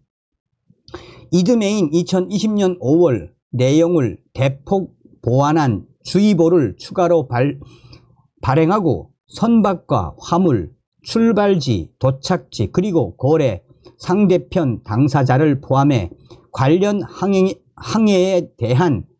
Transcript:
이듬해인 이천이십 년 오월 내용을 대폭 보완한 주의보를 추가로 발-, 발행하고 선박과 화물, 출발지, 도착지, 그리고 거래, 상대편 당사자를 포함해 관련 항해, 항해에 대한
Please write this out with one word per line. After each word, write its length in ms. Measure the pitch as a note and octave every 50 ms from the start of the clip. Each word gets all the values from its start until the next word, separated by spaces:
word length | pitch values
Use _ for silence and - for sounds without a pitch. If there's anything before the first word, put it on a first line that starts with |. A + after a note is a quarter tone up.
| _ _ _ _ _ _ _ _ _ _ _ _ _ _ _ _ _ - - - - - - - - -
이듬해인 600 | - F3+ F#3 G3 B3 A3+ G#3 G3 G#3+ G#3+ F3+ C#3+
이천이십 600 | D3+ F3 F3+ F3 F#3 F#3 F3+ F3+ G3+ G3+ G#3 A3
년 260 | G#3 G#3 G3 F3+ F3+ F3+
오월 540 | B2 B2 D3 E3+ F3 D#3+ B2 G2+ D#2 E2 - _ _ _
내용을 680 | - A#2 B2+ C3 C#3+ D#3 E3 E3+ F3+ D#3+ C3 G#2 F2 - _ _
대폭 640 | - - C3+ C3+ C3+ - - - G3 G3 F3 - _ _ _ _ _ _
보완한 640 | - A#2 A#2+ C3 C#3 C#3+ D3+ E3 D3 B2+ A2 F#2 - - _ _ _
주의보를 720 | - - F#3 G#3 G#3+ G#3 E3 E3 D#3+ F3 F3 C3+ G2+ F2+ -
추가로 500 | - - - - F3+ E3+ F3 E3 C#3 C3
발-, 300 | B2+ A#2+ C3 C#3+ C#3 - - - - - _ - - - _ _ _ _ _ _ _ _
발행하고 680 | - - C3+ D#3 D#3+ D#3 G3 G#3+ F#3+ D#3+ A2+ D#2+ - - _ _ _ _
선박과 840 | - - G3+ A3+ A#3 A3+ G#3 G#3 F#3+ E3 - - D3 A#2 F#2 D2+ - -
화물, 540 | - - E3+ E3+ F#3+ E3+ C3 G2+ E2 - - _ _ _ _ _
출발지, 880 | _ - - A3+ A3+ A3+ A3 G#3 G#3 G3+ G3 E3+ C3 C3+ A2+ F#2 D#2 - _ _
도착지, 680 | - C3 C3+ C3+ - - F#3 F3 - _ - - G#2+ F#2+
그리고 420 | - - F#3 G#3+ F3 D#3+ A#2+ F2 -
거래, 460 | - - C3 D#3+ D#3+ D3 B2 G2 F2 - _ _ _ _ - _ _
상대편 840 | - - F3+ G3+ G#3 F3+ F#3 F3 F3 - - F#3 D#3+ C3 A2+ F#2+
당사자를 800 | - - G#2+ A#2 C#3+ B2+ - C#3+ C3+ B2+ - C3+ D#3 D#3 C#3 C3+
포함해 500 | - - C3 C3+ C#3 D3 C#3 A#2 F#2 E2+ - - _ _ - - _ _
관련 520 | - - C3 C#3 D#3+ F#3 F#3+ G#3 G#3 G3+
항해, 520 | E3+ - - - F#3 G3 G3 F#3+ F#3 F#3+ - - _ _ _
항해에 720 | - - - - A3 A3 G#3+ G3+ F#3 F3+ F#3+ F#3+ F3 D#3+ - _
대한 480 | - A2+ A2 B2+ B2 B3+ - C#3 F2+ - - _ _